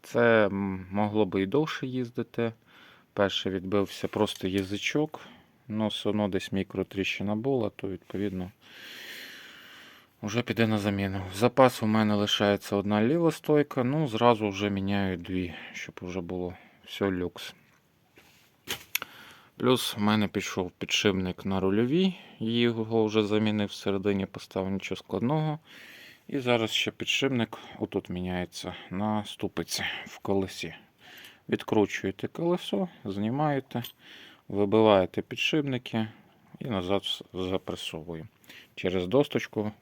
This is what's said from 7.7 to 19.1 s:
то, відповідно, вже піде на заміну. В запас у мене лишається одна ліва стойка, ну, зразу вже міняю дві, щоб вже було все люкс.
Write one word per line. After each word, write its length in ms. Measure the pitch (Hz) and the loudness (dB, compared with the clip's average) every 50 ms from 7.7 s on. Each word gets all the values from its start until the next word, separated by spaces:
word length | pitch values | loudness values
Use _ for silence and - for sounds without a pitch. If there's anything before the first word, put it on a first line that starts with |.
то, 180 | - - - 98 | -4 -6 -8 -8
відповідно, 640 | 92 85 _ _ - 95 101 101 95 92 90 92 - _ - - - - - - - - - - - - - - - - - - - - - - - - - - - - - _ _ _ | -8 -8 _ _ -4 -4 -4 -2 -2 -4 -8 -8 -10 _ -20 -20 -20 -20 -18 -18 -16 -16 -16 -16 -16 -16 -16 -16 -18 -18 -20 -20 -20 -20 -20 -20 -20 -20 -20 -20 -20 -20 -20 _ _ _
вже 200 | - 104 101 120 | -8 -2 -2 -2
піде 240 | 117 - 110 107 117 | -2 0 2 2 4
на 120 | 110 110 104 | 4 4 2
заміну. 440 | 98 107 101 98 101 98 95 98 95 95 | 2 0 0 0 0 -2 -2 -4 -6 -6
В 40 | 95 | -2
запас 460 | 98 117 123 - - 131 127 - - | 2 2 2 8 8 6 6 6 2
у 40 | 113 | 0
мене 280 | 107 110 110 110 107 104 | 2 4 4 4 4 4
лишається 640 | 101 104 101 - - 107 101 101 98 - - 101 | 2 2 2 2 2 4 4 4 2 0 -2 -2
одна 260 | 101 95 101 104 104 | 0 0 2 2 2
ліва 280 | 107 120 156 170 170 165 | 4 4 2 4 2 2
стойка, 540 | 151 - - - 151 147 143 143 - 135 123 | 0 0 0 2 4 4 4 2 0 -2 0
ну, 240 | 123 143 156 160 127 | 0 0 0 -2 -2
зразу 400 | 107 110 120 120 120 104 107 104 | 0 4 6 6 6 6 2 -2
вже 220 | 98 95 104 104 | 0 0 0 0
міняю 460 | 101 98 95 98 101 101 98 95 92 | 0 0 0 0 0 0 0 0 -2
дві, 380 | 85 87 92 92 92 92 85 80 - - - | -4 -4 -4 -2 -2 -2 -4 -6 -10 -14 -14
щоб 220 | - - - - - - | -12 -12 -12 -12 -12 -12
вже 180 | 95 90 87 95 | -10 -8 -6 -6
було 340 | 87 85 90 90 90 90 92 - - - _ _ _ | -6 -6 -6 -4 -4 -6 -8 -12 -18 -20 _ _ _
все 260 | - - - 98 98 | -16 -4 -2 0 0
люкс. 440 | 92 90 87 87 - - - - - _ _ _ _ _ _ _ _ _ _ _ _ - - - _ _ _ _ _ _ _ - - - - - _ - - - | 2 0 -2 -4 -6 -8 -16 -16 -16 _ _ _ _ _ _ _ _ _ _ _ _ -20 -20 -20 _ _ _ _ _ _ _ -10 -10 -10 -10 -8 _ -8 -8 -8